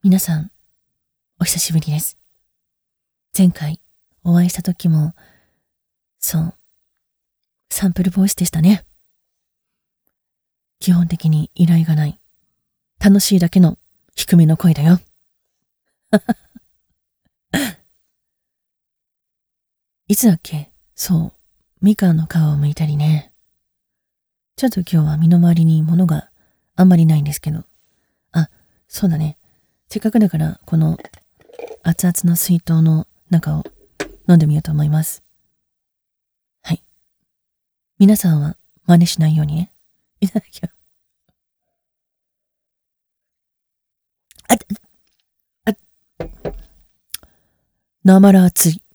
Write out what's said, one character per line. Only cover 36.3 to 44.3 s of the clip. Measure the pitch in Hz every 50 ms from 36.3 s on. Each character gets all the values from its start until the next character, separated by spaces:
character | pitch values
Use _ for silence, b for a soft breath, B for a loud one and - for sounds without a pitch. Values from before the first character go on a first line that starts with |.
| _ _ _ _ _ _ _
は | - 262
い。 | - _ _ _ _ _ _ _ _ _ _ _ _ _ _ _ _ _ _ _ _ _ _ _ _
皆 | 202 196 214
さ | - - 175 160
ん | 147
は | 147 151 - _ _ _ _ _ _
真 | - 175
似 | 170 175
し | 170 - -
な | 160
い | 156 156
よ | 156 151
う |
に | 147 151
ね。 | 160 180 - _ _ _ _ _ _ _ _ _ _
い | 208
た | 185 - 214
だ | _
き | _ _ - -
ま | -
す。 | _ _ _ _ _ _ _ _ _ _ _ _ _ _ _ _ _ _ _ _ _ _ _ _ _ _ _ _ _ _ _ _ _ _ _ _ _ _ _ _ _ _ _ _ _ _ _ _ _ _ _ _ _ _ _ _ _ _ _ _ _ _ _ _ _ _ _ _ _ _ _ _